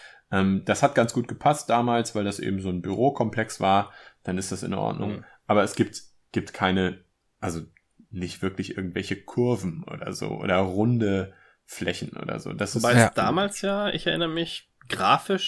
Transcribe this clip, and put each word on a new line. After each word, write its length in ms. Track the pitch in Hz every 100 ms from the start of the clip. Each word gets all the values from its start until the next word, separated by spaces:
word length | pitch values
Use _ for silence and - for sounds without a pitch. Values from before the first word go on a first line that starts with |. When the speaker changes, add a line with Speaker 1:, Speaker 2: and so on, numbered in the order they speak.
| - - _
Speaker 1:
Ähm, 300 | 98 95 95 -
das 160 | 98
hat 120 | 143 -
ganz 160 | 117
gut 140 | 127 113
gepasst 420 | - 147 151 -
damals, 460 | 117 120 117 113 104
weil 80 |
das 160 | 101 101
eben 220 | - 98
so 80 | 95
ein 120 | 90
Bürokomplex 760 | 92 98 135 139 110 117 107 -
war. 320 | 98 98 98 - - _
Dann 140 | - 92
ist 140 | 95
das 100 | 92
in 100 | 92
Ordnung. 440 | 95 107 - 104 101
Speaker 2:
Mhm. 60 | - _ -
Speaker 1:
Aber 160 | 104
es 120 | 95 -
gibt, 260 | - - - _ _
gibt 220 | - -
keine, 500 | - 95 95 92 90 _ _ _ _
also 200 | 95 82 78 _ _ _ _
nicht 320 | 90 87 -
wirklich 360 | 92 95 - -
irgendwelche 440 | 92 95 95 101
Kurven 640 | - - 123 110 92 80
oder 300 | - - 104
so 160 | - 104
oder 280 | - 98 92
runde 760 | 95 95 117 120 104 95 95 - _ _ -
Flächen 460 | - 87 90 - -
oder 220 | - -
so. 140 | 98
Das 220 | 98 101 120
Speaker 2:
Wobei 160 | 120
Speaker 1:
ist 40 | 120
Speaker 2:
es 40 |
Speaker 3:
Ja. 80 | 113
Speaker 2:
damals 480 | - 98 170 202 -
ja, 280 | 196 196 208
ich 180 | 156 170
erinnere 220 | 160 165
mich, 420 | 165 165 - - _ -
grafisch 580 | - 95 143 - 190